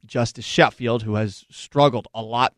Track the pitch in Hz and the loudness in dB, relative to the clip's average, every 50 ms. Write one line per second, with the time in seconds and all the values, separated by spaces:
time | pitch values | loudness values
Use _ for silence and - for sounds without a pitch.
0 | _ - - 127 120 117 - - 107 - - - 165 120 - _ 123 117 113 120 | _ -6 -2 -2 -2 -2 -4 -10 -12 -4 4 4 4 4 4 _ -4 -2 -2 -2
1 | 110 110 107 107 110 104 95 - - _ - - - - _ 143 143 147 127 117 | -2 -2 -2 -2 -2 -4 -6 -10 -20 _ -20 -20 -20 -6 _ 2 2 4 2 0
2 | - - _ 113 110 110 117 120 127 - _ | -8 -8 _ -12 -12 -6 -2 0 0 0 _